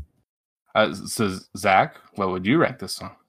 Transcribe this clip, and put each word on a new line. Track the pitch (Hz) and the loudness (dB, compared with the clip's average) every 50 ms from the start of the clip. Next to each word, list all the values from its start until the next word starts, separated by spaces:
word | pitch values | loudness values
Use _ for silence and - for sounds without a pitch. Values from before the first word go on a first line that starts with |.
| - - _ _ _ _ _ _ _ _ _ _ _ _ | -16 -16 _ _ _ _ _ _ _ _ _ _ _ _
Uh, | - 107 110 78 90 | 0 0 0 0 -2
so, | 98 - - - - 107 95 92 90 - _ - | -6 -10 -8 -4 -2 -2 -2 -2 -6 -10 _ -10
Zach, | 98 104 98 95 104 143 - - - - _ _ | -2 2 4 6 6 4 2 -2 -12 -20 _ _
what | 104 95 92 | -4 -2 -2
would | 92 92 90 | -2 -2 0
you | 107 143 | 2 2
rank | 170 143 - 127 - | 4 2 0 -2 -6
this | 95 - - | -10 -12 -10
song? | - - 95 - _ _ | -12 -12 -14 -16 _ _